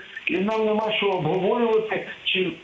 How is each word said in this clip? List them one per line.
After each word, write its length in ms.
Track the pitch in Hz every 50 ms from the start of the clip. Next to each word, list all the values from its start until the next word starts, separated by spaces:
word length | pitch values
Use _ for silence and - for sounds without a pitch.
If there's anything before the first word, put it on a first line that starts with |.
| - - - - -
і 120 | - 160 185
нам 280 | 196 214 220 220 220
нема 260 | 214 214 214 220 214
що 140 | 214 - 202
обговорювати, 1000 | 202 185 180 147 160 185 180 180 208 233 240 233 226 220 214 - - 196 - - - - - -
чи 280 | - 190 185 180 165 - -